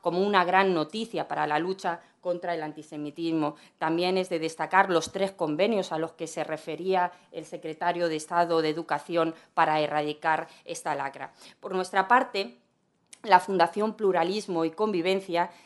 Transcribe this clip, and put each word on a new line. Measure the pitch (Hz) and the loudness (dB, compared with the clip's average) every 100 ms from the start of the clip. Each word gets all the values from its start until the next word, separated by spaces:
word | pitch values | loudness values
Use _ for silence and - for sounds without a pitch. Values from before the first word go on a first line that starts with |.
como | 175 175 | -4 0
una | 202 196 | 2 2
gran | 175 185 196 | 4 4 4
noticia | 170 151 220 226 170 - | 2 0 -4 -6 -6 -6
para | 151 151 | -4 0
la | 151 | 0
lucha | 175 190 185 170 - _ | -2 -4 -6 -6 -10 _
contra | 180 175 175 | -6 -6 -4
el | 165 | -6
antisemitismo. | 151 151 151 151 147 147 165 160 147 151 - _ | -6 -12 -14 -12 -10 -6 -2 0 -2 -4 -16 _
También | 160 165 180 190 | -2 0 2 0
es | 185 | 0
de | 165 | -2
destacar | 160 160 156 185 190 | -4 -6 0 2 4
los | 165 - | 2 0
tres | 185 196 | -4 -4
convenios | - 160 151 208 208 180 | -2 -4 0 2 0 -2
a | 160 | -4
los | 160 | -6
que | - 160 | -8 -10
se | - | -6
refería | 151 156 - 156 185 185 180 - _ | -6 -6 -8 -8 0 0 0 -4 _
el | 170 156 | -16 -14
secretario | 170 160 156 175 175 170 | -12 -12 -4 -2 0 0
de | 156 | -2
Estado | 156 175 170 165 | -2 0 2 2
de | 156 | 2
Educación | 156 165 151 - 170 165 160 - | -2 -4 -4 -2 0 0 -2 -6
para | - 156 156 | 2 2 2
erradicar | 147 147 151 151 160 160 165 - - | 0 0 -2 -4 -2 -2 -2 -14 -14
esta | 165 160 143 | -10 -6 -6
lacra. | 135 135 139 - - - | -6 -10 -16 -18 -20 -18
Por | 202 185 | -8 -6
nuestra | 180 196 190 | -2 0 4
parte, | 240 262 202 214 - _ _ _ _ _ - | 4 4 -2 -6 -8 _ _ _ _ _ -14
la | 226 185 | 6 6
Fundación | - 190 170 202 214 214 | 6 4 4 4 -2 0
Pluralismo | 202 180 165 208 202 165 | 0 2 2 -2 -2 -2
y | 165 | -2
Convivencia, | 160 214 185 170 190 190 170 175 - | -2 -2 0 0 0 0 -2 -2 -6